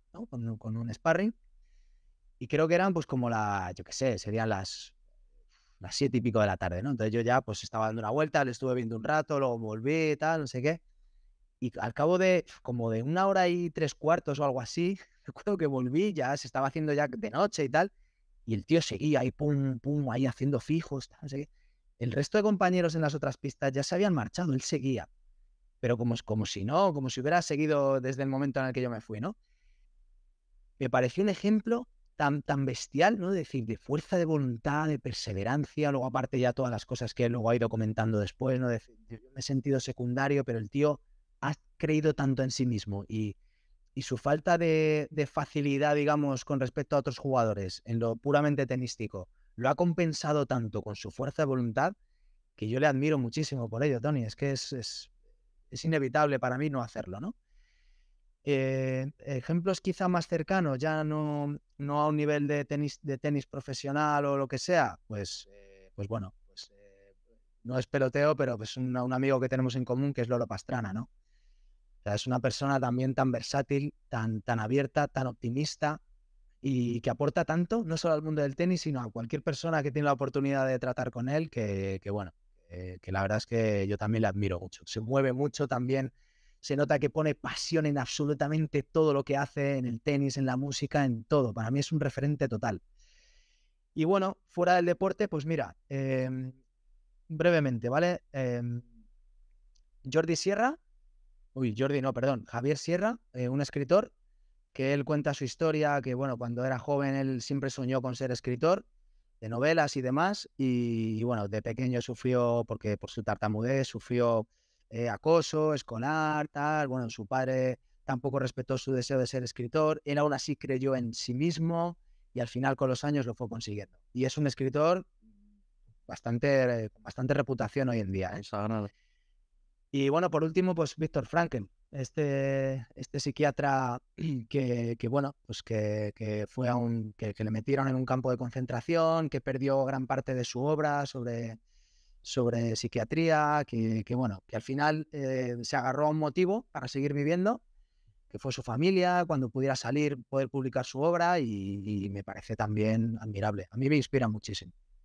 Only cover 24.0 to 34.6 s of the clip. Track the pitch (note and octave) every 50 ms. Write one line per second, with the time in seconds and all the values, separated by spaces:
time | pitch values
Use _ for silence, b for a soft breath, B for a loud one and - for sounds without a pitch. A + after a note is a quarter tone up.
24 | G3+ G3+ F3 C#3+ A2 A2 - - F3 D#3+ C3 - - - E3+ C#3+ B2 C3+ C3 G2+
25 | D2+ - _ _ _ - _ _ _ _ _ _ _ _ _ _ - A#2 B2 A2
26 | A#2+ A#2+ A2+ - - - G#2+ G#2+ G#2 - - G2+ F#2+ A2+ D3 F3 G3+ F#3+ D#3 C#3+
27 | C3 C3 - B2+ B2+ C#3+ E3+ F3 E3 - D#3 C#3+ D#3 D3+ D3+ C#3+ C#3 C3+ C3+ C3
28 | B2 C3 C3+ B2+ C#3 C#3 C3+ C3+ C#3+ C#3 A#2+ C#3 C3 C3 B2+ C3 B2+ B2 A#2 A2
29 | - - A2 G#2 B2+ F#3+ A3 _ _ _ _ _ _ - _ _ _ _ _ _
30 | _ _ _ _ _ _ _ _ _ _ _ _ _ _ _ - C3+ B2 B2 B2+
31 | B2+ B2 - F3 G3+ G#3 F#3+ - - G3+ A3 G#3+ - A3+ A#3 A#3+ B3+ - _ _
32 | _ _ _ - D3+ C#3+ D3 D3 - - D3 C#3 C#3 C3 A#2+ - - - - C3+
33 | E3 G#3 A#3 G#3 F3 F3+ G3 F3+ D3 - - C3 A2+ A#2 A2 - _ - C#3 D#3
34 | - - F#3 F3+ E3+ D#3 D#3+ D3 C3+ B2+ A#2+ A2+